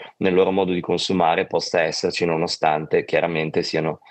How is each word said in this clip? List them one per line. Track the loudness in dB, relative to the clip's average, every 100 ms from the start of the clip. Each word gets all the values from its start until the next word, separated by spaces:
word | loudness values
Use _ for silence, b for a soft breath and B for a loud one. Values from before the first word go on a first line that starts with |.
| B -4
nel | 0
loro | 4 4
modo | 2 0
di | 0
consumare | -2 -2 0 2 2 2 0
possa | -2 0 0
esserci, | 0 0 -4 -2 0
nonostante | 0 -2 0 0 0 0 -2
chiaramente | 0 0 0 0 -2 -2
siano | -2 -2 -2 -4 B